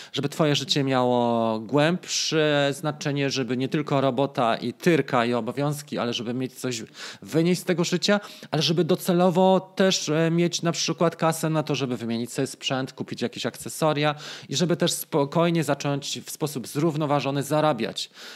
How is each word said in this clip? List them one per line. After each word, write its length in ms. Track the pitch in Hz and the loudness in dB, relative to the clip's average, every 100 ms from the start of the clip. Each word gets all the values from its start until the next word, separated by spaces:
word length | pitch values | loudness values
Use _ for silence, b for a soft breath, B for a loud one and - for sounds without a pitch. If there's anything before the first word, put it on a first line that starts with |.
| B | B
żeby 160 | - 139 | -6 -4
twoje 260 | - 156 143 | 2 2 2
życie 280 | 135 151 | 0 0
miało 760 | 135 131 123 123 120 117 113 110 | 2 2 4 4 2 2 2 0
głębsze 1080 | 110 135 151 180 - - - 160 151 143 143 | 0 2 4 2 -2 -4 0 2 2 2 2
znaczenie, 560 | 139 151 147 151 143 139 | 0 -4 -4 -2 0 0
żeby 280 | 127 120 123 | -2 -2 -2
nie 120 | 131 | 0
tylko 320 | 160 143 139 | -2 0 2
robota 540 | 135 123 135 139 117 110 | 2 2 0 0 0 0
i 180 | 123 | -4
tyrka 520 | - 180 160 135 131 117 | -2 2 2 4 2 2
i 80 | |
obowiązki, 640 | 120 113 123 143 147 - 110 | 0 -2 -2 -2 -2 -6 -4
ale 160 | 117 | -2
żeby 200 | 120 117 | -2 -4
mieć 200 | 123 131 | -4 -6
coś 300 | - 127 117 107 B B B | -6 -6 -6 -8 B B B
wynieść 400 | 98 147 165 175 | -2 2 2 2
z 20 | |
tego 200 | - 170 | 0 0
życia, 360 | 175 180 - 202 B B B | 0 0 2 0 B B B
ale 100 | 151 | 0
żeby 220 | 139 170 | 2 2
docelowo 920 | 160 185 - 175 185 170 190 190 185 - | 2 0 2 4 4 6 6 4 2 0
też, 340 | 190 185 - | 2 2 0
e, 220 | 151 165 | 0 2
mieć 300 | 170 170 170 | 2 2 0
na 100 | 170 | -2
przykład 440 | 165 - 160 170 165 | -2 -2 2 0 2
kasę 340 | 165 160 160 | 0 0 0
na 140 | 156 | 0
to, 120 | 151 139 | 0 -2
żeby 220 | 131 123 | -2 -4
wymienić 360 | 117 117 120 | -4 -4 -4
sobie 140 | - 135 | -4 -4
sprzęt, 460 | - - 135 131 | -4 -4 -4 -4
kupić 280 | - 127 113 | -8 -10 -6
jakieś 240 | 117 - 120 | -6 -4 -8
akcesoria 680 | - - - 160 147 147 147 B B B | -8 -10 -2 0 2 0 -2 B B B
i 60 | 135 | -2
żeby 220 | 170 170 | 0 2
też 140 | 170 | 0
spokojnie 720 | - - 156 143 170 170 170 | -2 -2 0 0 2 2 2
zacząć 560 | 147 139 147 143 - 123 - | 0 0 -2 -4 -4 -10 -10
w 60 | |
sposób 360 | - 151 139 104 | -6 -6 -6 -6
zrównoważony 760 | 139 165 151 151 143 135 139 | -2 0 0 0 0 0 -2
zarabiać. 640 | 127 151 151 127 107 92 - B B | 0 2 2 2 -2 -6 -10 B B